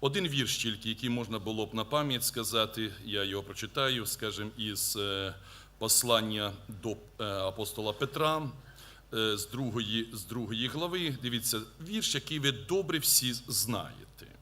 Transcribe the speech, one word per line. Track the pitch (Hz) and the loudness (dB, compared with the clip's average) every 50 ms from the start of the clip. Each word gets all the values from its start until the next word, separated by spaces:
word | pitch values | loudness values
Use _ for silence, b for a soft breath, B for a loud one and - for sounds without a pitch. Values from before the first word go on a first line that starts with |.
один | - 139 139 202 185 175 | 2 4 2 4 2 2
вірш | 139 139 127 110 - - | 2 2 2 2 2 0
тільки, | - 117 107 - - 110 | 0 -2 -2 -2 -2 -4
який | 113 110 - 123 | -4 -2 0 0
можна | 120 120 117 104 113 110 | 0 0 0 -2 -4 -4
було | 92 107 113 110 107 | -2 -2 -2 0 -2
б | 101 - | -2 0
на | 110 110 | -2 -2
пам'ять | - - 147 151 147 131 120 - | 2 2 2 2 2 0 0 0
сказати. | - - 123 113 107 113 113 110 107 - 113 110 107 95 95 104 | 0 0 0 -2 2 4 4 4 4 2 -2 -2 -2 -4 -6 -8
Я | 113 101 101 98 | -4 -2 0 0
його | 98 95 101 98 | 0 0 -2 -4
прочитаю, | - 98 - - 107 - - 135 135 131 120 107 | -4 -6 -6 -6 -4 0 0 2 2 2 0 0
скажімо, | 104 - - - 110 98 92 104 107 110 | -2 -4 -2 -2 -4 -2 -2 -6 -6 -6
із, | 117 110 107 101 98 - - - | -4 -4 -4 -2 0 0 0 0
е, | 107 101 101 98 95 98 95 92 B B B B B B B B - | 0 0 0 0 0 -2 -2 -4 B B B B B B B B -4
послання | 110 113 - - - 120 117 113 110 110 107 107 104 104 98 - - - | 2 4 4 4 6 6 6 6 6 2 0 0 -2 -2 -4 -6 -10 -12
до, | 110 98 - 117 | -12 -6 -4 -4
е, | 104 - - - - - 113 | -4 -4 -6 -18 -8 -6 -4
апостола | 104 98 98 95 95 95 101 110 104 - - 107 107 104 | -2 0 0 0 0 0 -2 -4 -4 -4 -2 0 0 0
Петра, | - 143 135 - 139 156 156 156 156 156 135 123 B B B B B B B B B B - - | 0 0 -2 2 2 4 4 4 4 0 -2 -6 B B B B B B B B B B -6 0
е, | 113 110 110 104 | 2 2 2 2
з | 101 - - | 0 -2 -4
другої, | - 120 139 123 107 120 113 104 107 113 113 113 117 | -4 -2 -2 0 0 0 0 0 0 0 -2 -2 -6
з | 110 90 | -10 -8
другої | - 117 123 117 101 113 110 120 127 | -6 -4 -4 -2 -2 -2 0 -2 -2
глави. | - 151 165 175 170 185 175 160 135 120 127 | 0 -2 -2 -2 0 0 0 0 -2 -2 -2
Дивіться, | 123 120 120 104 - - 107 110 - - - 160 165 | 0 0 0 0 2 0 0 -2 -4 -12 -14 -10 -4
вірш, | 208 220 - - - | -2 0 2 2 0
який | 143 - - 156 151 | 0 0 -2 -4 2
ви | 135 139 135 | 2 2 2
добре | 110 98 95 175 196 190 151 160 160 | 2 -2 2 2 2 2 2 0 2
всі | 127 - - - - 127 120 117 - - | 4 6 6 6 6 4 0 -2 -4 -2
знаєте. | 117 104 95 107 120 101 82 69 58 - - - - - - - - - | 0 0 2 2 0 -2 -2 -4 -8 -14 -16 -18 -16 -18 -18 -18 -18 -20